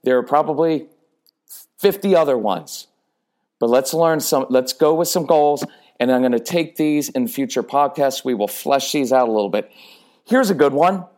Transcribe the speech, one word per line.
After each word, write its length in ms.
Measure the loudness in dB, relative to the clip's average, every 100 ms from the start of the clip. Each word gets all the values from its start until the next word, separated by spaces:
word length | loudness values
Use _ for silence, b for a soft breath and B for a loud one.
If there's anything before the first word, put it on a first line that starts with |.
There 140 | 2 0
are 40 |
probably 640 | 2 0 0 0 0 -2 -6 _ _ _ _ _ _ -20 -20 _
fifty 360 | 0 0 2
other 240 | 2 4 0
ones. 480 | 0 -4 -6 -18 -18 _ _ _ _ _ _ _
But 120 | 2
let's 220 | 2 0
learn 280 | 0 0 0
some, 260 | -2 -2 0
let's 220 | 0 -2
go 220 | 0 2
with 140 | 2 0
some 160 | -2
goals, 400 | 0 2 2 0 -6 B B B
and 140 | 0
I'm 100 | 2
gonna 160 | 2 -2
take 380 | -2 -4 -4 -2
these 320 | -2 0 -2
in 180 | -4 -6
future 360 | -4 -6 -4
podcasts. 640 | -2 0 0 0 -2 -2
We 100 | -6
will 120 | -4 -4
flesh 460 | -6 -2 -2 -2
these 200 | -4 0
out 160 | 2 2
a 40 |
little 160 | 0 0
bit. 220 | -4 -6 b b b b b
Here's 260 | _ 0 2
a 40 |
good 200 | 4 2
one. 320 | 4 2 0 -10